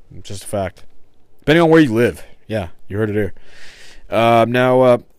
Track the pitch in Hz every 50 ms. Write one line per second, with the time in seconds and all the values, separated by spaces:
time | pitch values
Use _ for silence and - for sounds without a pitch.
0 | - - - 98 - - 101 98 - - - 101 95 90 - - - - - -
1 | - - - - - - - - - - 151 170 170 160 160 165 156 127 107 113
2 | 123 107 82 - - - - - - - 107 107 90 80 - - - - 95 101
3 | 110 107 101 107 104 87 - - - - - - - - - - - - - -
4 | - - - 107 113 117 117 117 113 117 120 123 127 127 127 127 127 127 123 113
5 | - - -